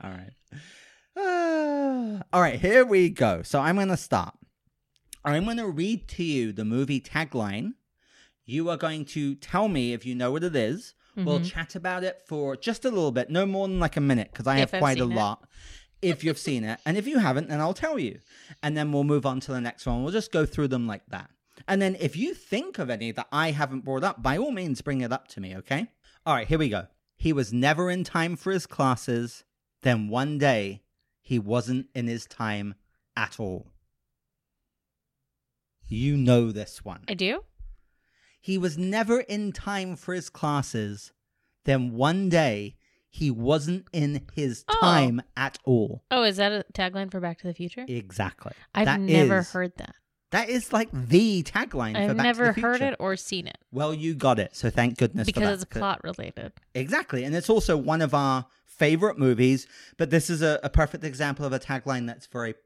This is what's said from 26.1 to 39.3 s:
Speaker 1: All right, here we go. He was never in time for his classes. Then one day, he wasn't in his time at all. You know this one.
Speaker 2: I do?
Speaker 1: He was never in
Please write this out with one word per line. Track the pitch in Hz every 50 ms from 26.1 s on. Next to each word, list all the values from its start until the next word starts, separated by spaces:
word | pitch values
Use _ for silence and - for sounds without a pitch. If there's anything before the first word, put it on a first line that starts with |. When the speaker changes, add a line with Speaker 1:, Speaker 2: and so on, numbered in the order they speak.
| _ _ -
Speaker 1:
All | 160 147
right, | 120 107
here | - 160 156
we | 156 123
go. | 104 92 - - _ _ _ _ _
He | - - 160 151
was | 139 120 98 117
never | 123 131 147 156 160 180 180
in | 180 180 175
time | - - 170 160 170 175
for | - - 190
his | 190 175 -
classes. | - - - 139 131 123 - - - 120 117 120 120 - - - _ _ _ _ _ _ _
Then | - 131 120 110 107 104
one | 110 123 139 147 151
day, | 139 143 139 123 107 98 98 98 107 _ _ _ _ _ _ _ _
he | _ - 131 117
wasn't | 101 101 117 123 110 120 127 131 131 - -
in | 127 117
his | 117 117 117 -
time | - - - 113 107 104 104 101 101 95 - _ _ _ _ _ _ -
at | 113 107 - - -
all. | 107 95 92 - - - _ _ _ _ _ _ _ _ _ _ _ _ _ _ _ _ _ _ _ _ _ _ _ _ _ _ _ _ _ _ _ _ _ _ _ _ _ _ _ _ _ _ -
You | - 110 113 131 143 147
know | 139 127 123 123 120 117 113
this | 101 104 101 - - - -
one. | 101 87 101 -
Speaker 2:
I | - 202
do? | 175 185 190 269 392 - - _ - - - - - _ _ _ _ _ _ _ _ _ _ _ _
Speaker 1:
He | _ 185 190
was | 185 180 175 147
never | 170 185 190 208 220 226 214 233 254
in | 247 -